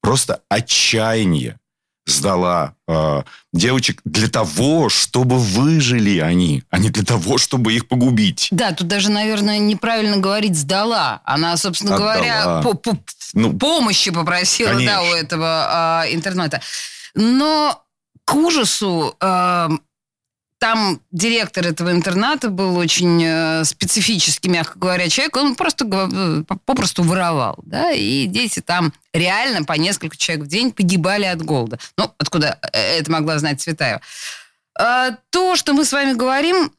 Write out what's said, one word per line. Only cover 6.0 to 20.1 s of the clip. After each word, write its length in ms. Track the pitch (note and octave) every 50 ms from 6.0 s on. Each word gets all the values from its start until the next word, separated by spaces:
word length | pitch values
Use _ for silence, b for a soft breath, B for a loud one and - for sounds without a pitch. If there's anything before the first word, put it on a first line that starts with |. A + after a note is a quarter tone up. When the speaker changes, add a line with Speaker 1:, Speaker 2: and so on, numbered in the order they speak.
| G#2+ G2+ G2+ E2+
Speaker 1:
они, 440 | D#2 D#2+ F2 F2+ F2+ E2 D2+ C2+ - _
а 100 | - F2+
не 120 | G2 A2
для 120 | - - G2+
того, 360 | - B2 A2+ D#2+ F#2 B2+ -
чтобы 340 | - - - C3 A#2+ A2 A2+
их 160 | A#2 A#2+ -
погубить. 600 | - B2+ B2 C3 B2+ A2 G#2+ F#3+ - - - -
Speaker 2:
Да, 220 | - F3 A#3+ G3+ F3
тут 160 | - F#3 E3
даже, 220 | G3+ G3+ G3 G#3
наверное, 480 | G#3 G#3 G#3+ G#3+ A3 G#3 G#3 G#3 G#3+ G#3+
неправильно 600 | G#3 G#3 G#3+ - - A3+ A#3 A3+ G#3+ G#3+ G#3 G3+
говорить 360 | F#3 G3 G3 G#3+ G#3 G#3+ F3+
"сдала". 680 | D#3 D3 C3+ F#3 F#3+ G#3 A3+ A#3 G#3+ E3 C3 A2 - _
Она, 320 | - C3 C#3+ D#3+ E3+ E3+
собственно 380 | E3+ - G3+ F3 - G#3 G3+ G3
Speaker 1:
Отдала. 200 | G3 G3+ G#3+ A3
Speaker 2:
говоря, 440 | A3 A3 A#3+ A#3 A3 G#3 F3+ E2+ D#2+ -
по-, 120 | B3 G#3
по-, 240 | D#3+ _ A#3 A3 - - - - _ - - -
Speaker 1:
Ну, 240 | - A3+ - - -
Speaker 2:
помощи 520 | - C#4+ E4 E4+ C4 A3 G3 - - G3+
попросила, 640 | F3 E3 E3+ E3 F3 F3+ F3+ - - - A#3+ G#3+ G3
да, 40 |
Speaker 1:
конечно. 240 | - - - G#3 G3
Speaker 2:
у 140 | F3 E3+ F3
этого, 520 | E3+ D#3+ - F3+ D#3+ D#3+ E3 E3 D#3+ D3 -
а, 340 | - E3+ E3 E3 E3 E3 E3 C#3
интерната. 500 | B2+ E3 D#3 G3 F#3 F3+ F3 D3+ C#3 B2+ B B B B B B B B B B B
Но 680 | - G#3+ A3+ B3 C4 C#4+ D#4 D#4 D#4 D4+ D4 - - _ _ _ _ _ _ _ - _
к 80 | - -
ужасу, 840 | C#4+ D#4 E4+ E4+ D4+ A#3+ F#3+ - - G#3+ G3 F3+ E3+ D3+ B2 - _
эм, 600 | - F#3+ F#3 F3+ F3+ F3+ F3+ F3 E3+ D#3+ D#3+ D3+ _ _ _ _ _ _